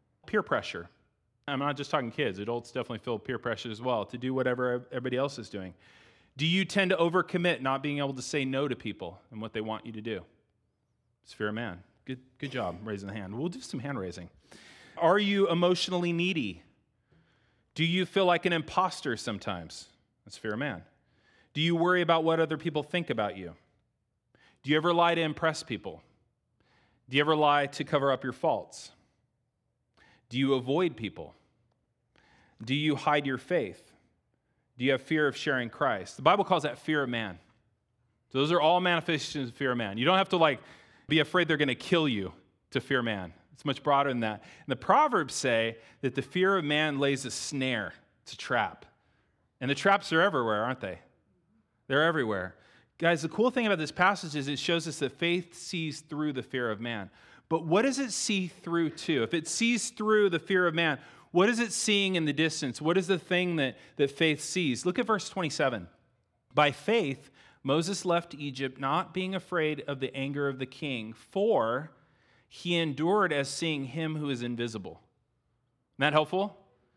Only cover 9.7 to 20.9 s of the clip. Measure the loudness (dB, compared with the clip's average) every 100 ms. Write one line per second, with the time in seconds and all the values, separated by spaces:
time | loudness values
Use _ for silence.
9.7 | -6 -10 -10 -8 -8 -10 _ _ _ _
10.7 | _ _ _ _ _ _ -6 -4 -4 -6
11.7 | -10 -16 _ -12 -12 -12 -12 -8 -4 -4
12.7 | -6 -6 -8 -8 -10 -8 -6 -6 -6 -10
13.7 | -8 -6 -6 -6 -10 -16 _ _ -20 -20
14.7 | -20 -18 0 4 4 4 2 4 4 4
15.7 | 2 0 -2 0 0 0 0 -4 -6 _
16.7 | _ _ _ _ _ _ _ _ _ _
17.7 | -2 0 0 0 2 4 4 2 -2 -2
18.7 | 0 0 0 -4 -4 -4 -6 -6 -8 -8
19.7 | -16 -20 _ _ _ -20 -12 -6 -4 -4
20.7 | -6 -12